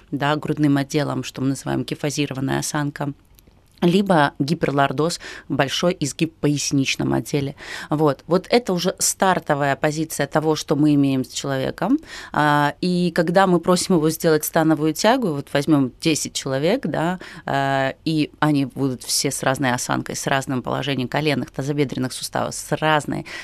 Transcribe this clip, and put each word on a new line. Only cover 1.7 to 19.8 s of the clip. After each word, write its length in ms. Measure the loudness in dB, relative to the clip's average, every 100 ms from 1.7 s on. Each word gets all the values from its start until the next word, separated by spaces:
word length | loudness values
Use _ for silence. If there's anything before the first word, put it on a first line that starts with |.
| -4
кефазированная 760 | -4 -6 -4 -2 -4 -2 -4 -2
осанка – 540 | -2 -4 -4 -4 -8 -8 _ _ _ _ _ 0
либо 480 | 2 4 4 4 4 2
гиперлордоз, 800 | -2 0 0 2 2 2 -2 -2 -12 -14 -6
большой 460 | -2 -2 0 0 0
изгиб 340 | -4 -2 -4
в 60 | 0
поясничном 760 | 0 0 0 0 0 -2 0
отделе. 420 | -2 -2 -4 -4 -8 -14 -12 -4
Вот. 340 | 2 2 0 0
Вот 200 | 0 2
это 240 | 0 2
уже 220 | -2 -2 -2
стартовая 760 | -2 0 2 2 0 0 2 0
позиция 520 | 0 -2 -4 -4 0
того, 280 | 0 2 0
что 200 | 0 2
мы 200 | 4 4
имеем 280 | 4 0
с 60 | -2
человеком. 680 | -6 -4 -2 -2 -2 0 0 -2 -16 -6
А, 440 | 0 2 4 2 0
и 300 | 0 2 2
когда 340 | 2 2 4 4
мы 140 | 4
просим 360 | 4 2 4 2
его 140 | 2
сделать 360 | 0 2 2 2
становую 480 | 2 4 2 0
тягу, 400 | 2 2 2 0
вот 140 | -4 -2
возьмём 380 | -2 4 4 2 0
десять 320 | 0 0 -2
человек, 520 | -6 -4 0 0 0 -2
да, 340 | -2 -2 -4 -10 -12 -4
а, 480 | -2 0 0 -2 -4 -2
и 260 | 0 0 0
они 260 | 0 2 0
будут 380 | -2 -4 -4
все 280 | -4 -2 -2
с 120 | -2
разной 300 | -2 0 0
осанкой, 420 | 0